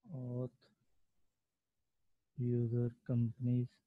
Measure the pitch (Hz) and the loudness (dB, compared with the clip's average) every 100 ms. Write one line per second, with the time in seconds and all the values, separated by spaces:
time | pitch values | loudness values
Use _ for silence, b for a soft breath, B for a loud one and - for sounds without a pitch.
0 | - 143 123 123 127 _ _ _ _ _ | -12 -10 -6 -4 -4 _ _ _ _ _
1 | _ _ _ _ _ _ _ _ _ _ | _ _ _ _ _ _ _ _ _ _
2 | _ _ _ - 123 120 117 120 120 120 | _ _ _ -4 0 2 2 2 0 -4
3 | - 123 117 - 120 123 120 _ | -2 2 2 0 0 2 0 _